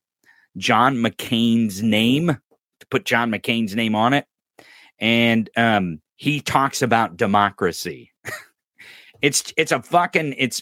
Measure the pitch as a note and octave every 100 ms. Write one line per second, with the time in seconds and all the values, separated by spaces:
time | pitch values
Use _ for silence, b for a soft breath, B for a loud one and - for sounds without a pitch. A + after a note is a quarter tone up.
0 | _ _ b b b F#2+ G#2+ A2+ C3 B2+
1 | A#2 - - A2+ A#2 A#2 A2 F#2+ A2 G#2+
2 | A#2 C#3 E3+ C3 _ _ _ _ - B2+
3 | - A#2+ A#2 G#2 - A#2 G#2+ G#2+ A2+ G#2+
4 | A#2 C#3+ - _ _ - B B B -
5 | A2 A#2 A#2 A2+ G2 A#2 A#2 G#2 F2+ D#2
6 | _ - C#3+ D3 - C#3 C3+ - B2 A#2
7 | G#2 F2 G#2+ G#2 G2+ - F2+ - F2 C#2
8 | - _ - - - _ _ _ B B
9 | B _ C#3+ - - - D#3 C#3 - F3
10 | F3 F3 D3+ C3 B2+ -